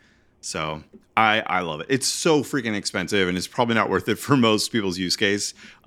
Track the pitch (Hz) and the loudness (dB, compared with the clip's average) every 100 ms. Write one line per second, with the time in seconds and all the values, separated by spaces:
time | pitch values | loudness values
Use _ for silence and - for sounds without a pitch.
0 | _ _ _ _ - 90 78 78 - - | _ _ _ _ -10 -6 -6 -8 -12 -20
1 | _ - 110 107 - 92 87 76 - 131 | _ 2 4 2 0 -2 -2 -6 -4 -2
2 | - - 175 151 117 143 113 101 - 101 | -2 -2 2 2 2 -4 -4 -4 -4 -6
3 | 90 104 90 90 - - 120 113 98 92 | 0 2 2 0 -4 -2 0 2 2 0
4 | 117 104 - 139 113 107 - 117 98 87 | 0 -4 2 4 4 2 0 -2 -2 -2
5 | 90 - 101 101 - - - - | -4 0 0 0 -4 -10 -20 -16